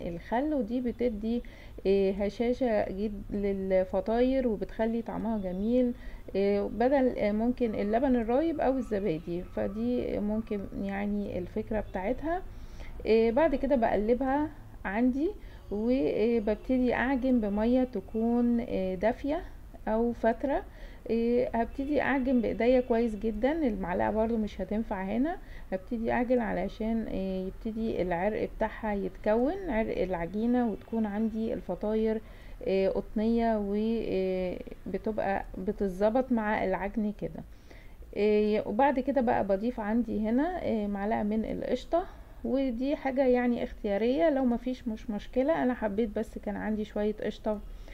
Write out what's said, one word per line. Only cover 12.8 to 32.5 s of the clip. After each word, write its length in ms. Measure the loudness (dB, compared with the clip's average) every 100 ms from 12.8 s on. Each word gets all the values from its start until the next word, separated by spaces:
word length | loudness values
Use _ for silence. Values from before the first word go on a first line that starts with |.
| -10 -4 4
آه، 220 | 4 4
بعد 260 | 4 4 2
كده 200 | 2 4
بقلبها 760 | 4 2 2 2 2 2 0 -6 -16 -10 -4
عندي، 440 | 0 2 2 -2 -4 -10 -14 -6
وببتدي 1200 | -2 2 2 2 2 2 2 2 -2 2 2 4
اعجن 460 | 2 2 2 4 2
بمية 440 | 2 2 4 4
تكون، 760 | 2 -2 -4 -2 2 2 2 2 0
آه، 260 | -2 -2 0
دافية 460 | 0 0 -2 -4 -4 -14 -16 -10 -2
او 260 | 0 0
فترة. 500 | 2 2 2 0 -2 -4 -12 -14 -10 -4
إيه، 400 | 0 2 2 2
هبتدي 480 | 0 -2 -2 -2 0
اعجن 400 | 2 2 2 2
بايديا 380 | 2 2 4 4
كويس 360 | 4 2 2 0
جدا، 360 | -4 0 0
المعلقه 600 | 2 0 0 -2 0 2
برضو 260 | 2 2 2
مش 240 | -2 -4
هتنفع 420 | -4 -2 -2 -4
هنا. 340 | -2 0 0 -2 -8 -12 -6
هبتدي 400 | -8 -4 -4 0
اعجن 280 | 2 4 2
علشان، 640 | 2 -2 -4 -4 -2 -2
إيه، 440 | -2 -2 -2 -2 -4
يبتدي 540 | -6 -6 -4 -2 0
العرق 480 | 0 0 0 0 -2 -2
بتاعها 360 | -4 -2 -4
يتكون، 600 | -2 -4 -2 2 2 2 0 -2
عرق 320 | 0 0 0
العجينه، 680 | -2 -2 -2 -2 2 2 2
وتكون 360 | -2 -4 -2 0
عندي 480 | 0 -2 0 -2
الفطاير، 680 | -4 -4 -4 0 2 2 0 -6 -16 -14